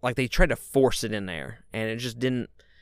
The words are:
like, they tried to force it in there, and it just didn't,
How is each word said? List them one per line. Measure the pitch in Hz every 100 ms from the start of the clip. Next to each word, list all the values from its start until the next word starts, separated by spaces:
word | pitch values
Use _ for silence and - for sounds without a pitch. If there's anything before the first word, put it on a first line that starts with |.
like, | 123 120
they | 127
tried | - 175
to | 113
force | - 139 127 -
it | 113
in | 104 95
there, | 80 67 - _
and | 110 110
it | 117
just | 123 120
didn't, | 127 123 - _ _ _